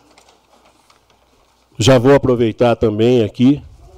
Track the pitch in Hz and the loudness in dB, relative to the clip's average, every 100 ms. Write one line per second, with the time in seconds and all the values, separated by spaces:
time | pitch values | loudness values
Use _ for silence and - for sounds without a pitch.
0 | _ _ _ _ _ _ _ _ _ _ | _ _ _ _ _ _ _ _ _ _
1 | _ _ _ _ _ _ _ - 113 131 | _ _ _ _ _ _ _ -4 0 2
2 | 123 139 131 120 117 101 120 113 113 104 | 2 2 2 -2 -2 -2 -2 -2 -4 -2
3 | 117 127 107 - 123 143 - - - | 0 0 -2 -2 0 0 -6 -20 -20